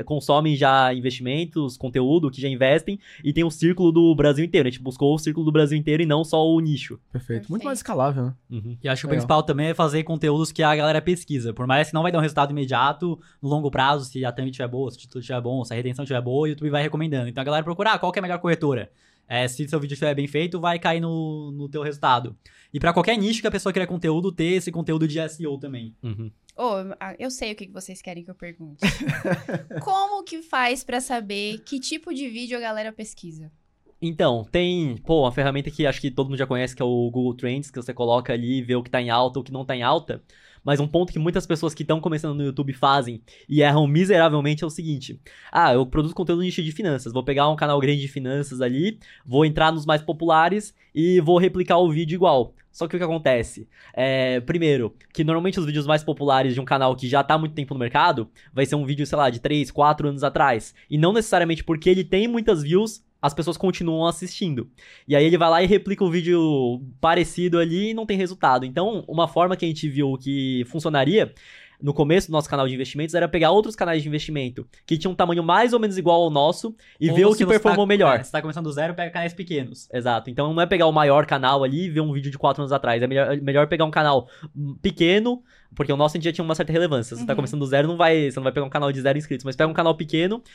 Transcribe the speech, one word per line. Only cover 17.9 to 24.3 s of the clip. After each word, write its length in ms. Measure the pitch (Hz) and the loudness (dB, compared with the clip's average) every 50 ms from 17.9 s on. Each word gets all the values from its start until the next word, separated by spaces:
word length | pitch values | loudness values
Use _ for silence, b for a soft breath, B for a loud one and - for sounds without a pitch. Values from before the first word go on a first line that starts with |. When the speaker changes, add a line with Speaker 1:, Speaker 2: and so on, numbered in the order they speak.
| 208 | 0
Speaker 4:
ah, 60 | 175 | 0
qual 120 | - 180 | 0 -4
que 80 | 175 208 | -4 -4
é 20 | |
a 20 | 185 | -4
melhor 160 | 180 180 170 | -4 -6 -4
corretora? 520 | 175 170 160 160 160 143 131 117 98 - _ _ _ _ _ _ _ - | 0 -2 -2 0 0 -2 -2 -4 -6 -12 _ _ _ _ _ _ _ -6
É, 160 | 117 123 127 | -4 -2 -2
se 200 | 123 123 - 151 143 | -4 -4 -8 -8 -4
seu 100 | 160 156 | -4 -4
vídeo 140 | 143 143 143 | -4 -6 -6
estiver 220 | 131 160 151 143 | -4 -2 -2 -2
bem 100 | 143 143 | -2 -4
feito, 340 | 139 - 147 170 175 180 175 | -4 -2 -2 -4 -2 -4 -4
vai 200 | 165 175 170 170 | -2 -2 -2 0
cair 200 | 175 175 165 170 | 0 -2 -2 0
no, 520 | 165 165 165 160 160 156 156 151 151 147 | -2 -4 -4 -4 -4 -6 -8 -10 -10 -12
no 180 | 143 143 143 139 | -10 -10 -10 -8
teu 140 | 139 151 143 | -6 -6 -6
resultado. 520 | 151 147 147 - 143 127 120 120 120 113 _ b b b b b b b | -6 -6 -2 2 2 2 2 0 -6 -12 _ b b b b b b b
E 60 | 147 | -2
pra 120 | - 170 | 0 2
qualquer 240 | 170 180 165 220 233 | 2 2 2 2 2
nicho 260 | 226 196 214 226 226 | 0 0 -2 -2 -2
que 60 | - | -4
a 40 | 214 | -4
pessoa 200 | 208 196 - 202 | -4 -2 -4 -2
queira 140 | 175 185 185 | -2 -2 -2
conteúdo, 460 | 175 180 170 175 160 156 160 175 196 | -4 -6 -4 -2 0 0 0 -2 -2